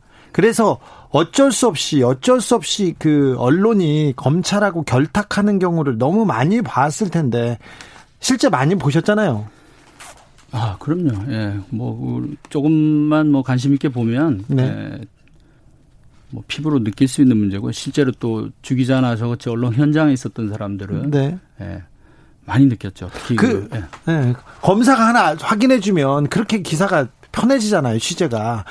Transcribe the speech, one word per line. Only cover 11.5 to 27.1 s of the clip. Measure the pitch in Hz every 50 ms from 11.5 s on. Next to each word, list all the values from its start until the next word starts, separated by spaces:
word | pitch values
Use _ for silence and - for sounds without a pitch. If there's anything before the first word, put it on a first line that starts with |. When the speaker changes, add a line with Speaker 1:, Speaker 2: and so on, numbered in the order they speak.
| 101 101 95 -
Speaker 2:
뭐, | - 107 123 120 113 117 131 127 120 123
그 | 123 - 147 - - -
조금만 | - 151 139 156 160 156 151 156 151 147 151 151 151 156 156 151
뭐 | 143 135 131
관심 | - 127 127 117 139 143
있게 | 135 - 156
보면, | 123 123 117 113 117 131 156 165 120 95 104
Speaker 1:
네. | - 139 131 131
Speaker 2:
예, | 117 107 107 107 104 104 - 113 - _ _ _ _ - - _ _ _ _ _ - _ _ _ _ _ _ _ - _ - _ -
뭐 | 127 113 -
피부로 | - - - 143 156 151 135
느낄 | 110 107 - - 135 127
수 | - -
있는 | 143 131 117
문제고, | 107 104 98 95 98 113 123 117
실제로 | - - 135 - 151 139 131 -
또 | - - 117 110 107 107 110 - _
주 | - - 131
기자나 | 127 131 120 131 131 127 123 117
저같이 | 107 117 120 120 117 - 120
언론 | 117 117 123 123 107
현장에 | 127 147 147 147 156 156 151 135
있었던 | 127 - 117 - - 113 104
사람들은, | 104 107 107 98 101 98 101 95 101 - 131 147
Speaker 1:
네. | 147 139 135 143 180 185 - _ _ -
Speaker 2:
예, | 95 92 92 90 90 - - _ - _ _ - - _ - _ _
많이 | - - 127 139
느꼈죠. | 135 117 - - 98 - - 92 87 -
특히 | - - - 120
Speaker 1:
그, | 110 - 254 220 98 101
Speaker 2:
그, | - - 110 87 - - - -
예. | 165 165
Speaker 1:
예, | 156 131 123 123 - - - - -
검사가 | - 175 190 220 247 269 269 226 226
하나 | 226 240 240 190 160 165
확인해주면 | 156 - - 220 208 240 262 262 240 180 208 196 165 139 135 139 147 147
그렇게 | 139 - 185 226 - 220 214
기사가 | 160 - 160 151 196 196 185 156 135 -